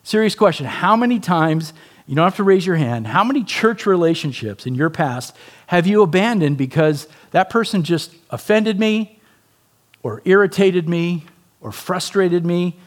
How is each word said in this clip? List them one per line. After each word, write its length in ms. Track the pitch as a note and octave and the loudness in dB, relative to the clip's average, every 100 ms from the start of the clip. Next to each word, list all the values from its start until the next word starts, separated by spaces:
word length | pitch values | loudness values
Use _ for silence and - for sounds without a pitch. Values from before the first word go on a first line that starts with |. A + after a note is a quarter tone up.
Serious 320 | - G#3+ A3 | -4 0 0
question. 320 | - G#3 D#3 C3+ | 2 0 0 -6
How 300 | - F3+ A3+ | -2 2 2
many 240 | A#3+ A#3+ | 2 0
times, 540 | - F3 D#3+ D#3 D#3+ - - _ - | 0 0 2 0 -4 -12 -20 _ -6
you 80 | C#3+ | 0
don't 80 | |
have 140 | F3 F#3+ | 0 2
to 60 | G3 | 2
raise 200 | F#3+ F3+ | 2 2
your 120 | E3 | 0
hand, 300 | C3 A#2 A2+ | 0 -2 -2
how 180 | B2 A3 | 0 0
many 180 | C#4 | -2
church 420 | G#3 - A3 A#3 - | -4 -2 -2 0 0
relationships 800 | F#3 E3 E3 D3+ B2+ A2 G2+ B2+ | 2 2 0 -4 -8 -10 -10 -6
in 100 | B2+ | -2
your 140 | D#3+ | -2
past 460 | D#3+ D3+ A#2+ - - - - - | -2 -4 -4 -12 -18 -20 -20 -2
have 200 | F3 F3 | 0 2
you 160 | G#3 | 4
abandoned 540 | G3 F#3 G#3+ A3+ D3 C#3+ | 4 2 0 0 0 0
because 520 | C3 D#3 D#3 D3 - - _ | -2 2 2 0 -6 -20 _
that 180 | E3+ F#3 | 0 0
person 340 | A#3 A3 G3+ | -2 -2 -2
just 300 | D#3 F3 - - _ | 0 -2 -4 -16 _
offended 500 | B2 - G#3+ A3 G3+ | -10 0 0 2 0
me 400 | A3 G#3+ G#3+ _ _ _ _ _ _ _ _ _ | 0 0 -4 _ _ _ _ _ _ _ _ _
or 200 | B2+ G#2+ | -10 -6
irritated 640 | F3+ F#3+ G3+ - G3 F3+ E3 | 2 4 4 2 2 2 -2
me 380 | E3+ E3+ F3 - _ _ _ | -2 -2 -4 -8 _ _ _
or 140 | A2 | -16
frustrated 720 | - - F#3 - G3 F#3 F3 E3+ | -12 -8 -6 -4 0 0 0 0
me, 320 | F3 F3+ E3+ | -2 -2 -6